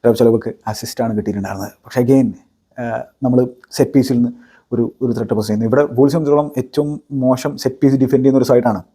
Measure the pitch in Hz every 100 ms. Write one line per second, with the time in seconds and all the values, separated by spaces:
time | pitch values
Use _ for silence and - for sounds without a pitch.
0 | 120 113 117 113 117 - - 104 - -
1 | 117 107 104 101 98 98 98 _ - 131
2 | 123 135 120 92 _ _ _ - 120 113
3 | - _ 127 123 123 - _ - 139 139
4 | 127 123 120 120 - _ _ 117 113 -
5 | 127 113 107 107 104 107 113 127 147 120
6 | 139 160 147 147 147 147 131 - 147 147
7 | _ 139 127 127 147 143 - - 143 135
8 | 131 135 131 135 120 123 120 101 -